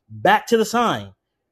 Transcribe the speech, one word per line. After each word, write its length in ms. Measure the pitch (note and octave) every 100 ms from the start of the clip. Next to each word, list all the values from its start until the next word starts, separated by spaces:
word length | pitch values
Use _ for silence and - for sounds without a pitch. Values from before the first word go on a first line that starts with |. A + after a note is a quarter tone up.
| _
back 380 | A2 D#3 G#3 -
to 100 | A3+
the 80 | G#3+
sign. 480 | A#3 A3+ C3 G2 - _ _ _